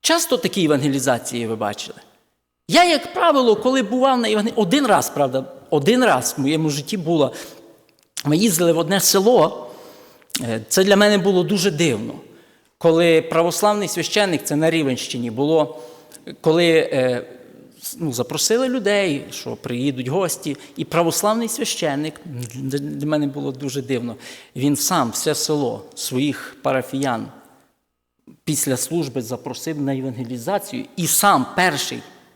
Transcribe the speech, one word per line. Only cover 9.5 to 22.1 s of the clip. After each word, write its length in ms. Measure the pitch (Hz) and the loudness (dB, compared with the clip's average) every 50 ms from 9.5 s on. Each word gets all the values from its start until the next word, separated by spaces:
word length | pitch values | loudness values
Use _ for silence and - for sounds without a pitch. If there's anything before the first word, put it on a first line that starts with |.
| - - - - - - - - - - - - _ _ _ _ - - | 2 -4 -14 -16 -18 -20 -20 -20 -20 -20 -20 -20 _ _ _ _ -8 -8
е, 200 | 127 117 113 110 107 - | -6 -4 -4 -6 -6 -2
це 160 | - - 190 | 2 2 4
для 120 | 196 202 | 6 6
мене 220 | 190 208 208 208 202 | 6 6 6 4 4
було 240 | 175 196 196 180 175 | 2 2 2 2 2
дуже 280 | 151 202 196 170 202 | 2 0 0 0 0
дивно, 440 | 170 143 170 160 120 101 113 113 - - - - - - - _ _ _ _ _ _ _ | 0 0 0 0 0 -2 -4 -8 -10 -14 -18 -20 -20 -20 -20 _ _ _ _ _ _ _
коли 440 | - 170 160 165 175 170 165 160 160 | 2 4 4 6 6 6 6 4 4
православний 680 | 165 - 160 170 170 165 - - 208 208 208 202 165 | 2 0 2 2 2 0 2 2 2 2 2 -2 -4
священник, 560 | - 180 160 - - 208 208 190 165 143 - | -4 -4 -4 -2 0 0 2 2 0 -2 -2
це 120 | - 156 | -2 -2
на 140 | 147 156 160 | 2 2 2
Рівенщині 600 | 165 165 156 139 127 120 - - - 123 120 120 | 2 2 0 0 -2 -2 -4 -8 -6 -6 -6 -6
було, 500 | 110 113 139 147 160 160 151 - - - - - - - - _ - - - - - _ | -2 -2 0 2 4 2 2 0 -4 -14 -18 -20 -20 -20 -20 _ -20 -20 -18 -18 -18 _
коли, 280 | - 160 160 170 175 170 165 156 - - - | 0 2 4 4 4 6 6 4 4 2 0
е, 320 | 139 127 127 123 120 - - - - - - - - - - _ _ - | 0 2 2 0 -2 -4 -8 -16 -20 -20 -20 -20 -20 -20 -20 _ _ -16
с-, 140 | - - - | -14 -10 -6
ну, 120 | 175 156 123 | -6 -4 -2
запросили 560 | 117 120 - 147 123 - - 220 233 262 262 | -4 -4 -4 -4 -4 -2 0 0 0 0 0
людей, 560 | 247 262 202 202 208 202 202 185 147 135 - 80 | -2 -2 0 0 0 2 2 0 -2 -4 -6 -10
що 260 | - - - 123 120 | -14 -12 -10 -10 -10
приїдуть 520 | 117 - 127 123 120 127 143 135 123 131 123 | -10 -8 -6 -6 -2 -2 -2 -2 -4 -6 -4
гості, 480 | 139 185 196 165 - - - 151 139 - - - - | -2 -2 -2 -2 -4 -6 -6 -8 -8 -8 -10 -20 -10
і 80 | - 160 | -10 -10
православний 640 | - - 165 170 165 156 - - 208 214 226 233 226 | -2 0 0 2 2 0 0 0 0 0 0 -2 -4
священник, 720 | - - 269 - - - - 156 139 139 151 156 | -4 -6 -6 -6 -4 -4 -2 -2 -2 -2 -4 -6